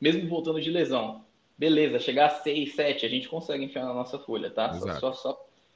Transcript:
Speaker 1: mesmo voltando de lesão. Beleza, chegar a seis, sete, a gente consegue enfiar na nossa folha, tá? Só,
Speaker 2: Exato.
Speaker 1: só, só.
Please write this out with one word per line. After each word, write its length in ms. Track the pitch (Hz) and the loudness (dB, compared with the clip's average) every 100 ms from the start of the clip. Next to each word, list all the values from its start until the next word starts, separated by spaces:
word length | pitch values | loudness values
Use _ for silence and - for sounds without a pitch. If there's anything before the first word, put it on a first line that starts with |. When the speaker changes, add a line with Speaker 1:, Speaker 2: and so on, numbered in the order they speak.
Speaker 1:
mesmo 280 | 143 175 175 | 2 2 0
voltando 320 | 165 160 156 | -2 -2 -2
de 100 | 165 | 0
lesão. 540 | 170 143 127 110 110 - _ _ - | 0 0 0 -2 -8 -16 _ _ -2
Beleza, 400 | 156 151 151 120 | 4 6 4 2
chegar 280 | 139 131 147 | 0 6 6
a 40 | |
seis, 440 | 147 151 147 139 | 4 -2 -2 -2
sete, 300 | - 147 135 | 0 0 0
a 40 | 117 | -2
gente 200 | 127 131 | -2 -4
consegue 360 | 160 165 143 | -8 -4 -4
enfiar 200 | 135 135 | -4 -6
na 80 | 127 | -4
nossa 260 | 123 123 135 | -4 -4 -8
folha, 300 | 139 113 - | -4 -4 -4
tá? 220 | - 113 | -2 -2
Só, 120 | 87 95 | -2 -4
Speaker 2:
Exato. 140 | 78 | -2
Speaker 1:
só, 120 | 131 | -2
só. 340 | 131 131 135 - _ _ | -2 -6 -6 -10 _ _